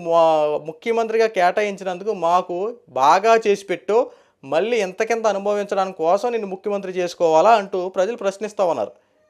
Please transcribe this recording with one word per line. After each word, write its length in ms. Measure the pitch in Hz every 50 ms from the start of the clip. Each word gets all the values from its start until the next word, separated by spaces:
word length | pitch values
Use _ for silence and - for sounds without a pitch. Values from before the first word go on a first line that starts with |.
మా-, 300 | 175 165 170 170 165 160 160 156 151 151 151 151 151
ముఖ్యమంత్రిగా 600 | 160 160 - - 233 226 226 226 220 220 226 226
కేటాయించినందుకు 880 | 220 220 190 175 180 185 214 208 208 196 185 190 190 180 175 202 220 214
మాకు 420 | 180 165 165 175 185 - - 175 175 196 226 247 - _ _
బాగా 460 | 127 127 135 147 165 190 202 226 226
చేసి 300 | 226 220 208 202 202 -
పెట్టు, 320 | - 180 170 - - 208 233 254 247 - - _ _ _ _ -
మళ్ళీ 320 | 135 147 160 190 226 247
ఎంతకింత 500 | 226 196 185 185 - 226 220 233 226 220
అనుభవించడానికి 720 | 214 196 196 196 208 208 208 202 202 208 196 190 190 185 -
కోసం 300 | 156 165 185 202 254 247 240
నిన్ను 160 | 226 208 196
ముఖ్యమంత్రి 440 | 190 190 - 214 202 202 202 185 175
చేసుకోవాలా?" 580 | 185 180 170 - - 180 160 160 156 175 214
అంటూ 380 | 233 214 196 190 196 185 180 190
ప్రజలు 280 | 185 196 185 208 240
ప్రశ్నిస్తూ 500 | 233 202 196 190 - 214 202 - - 196
ఉన్నారు. 260 | 170 156 123 104 - - _ _ _ _ _ _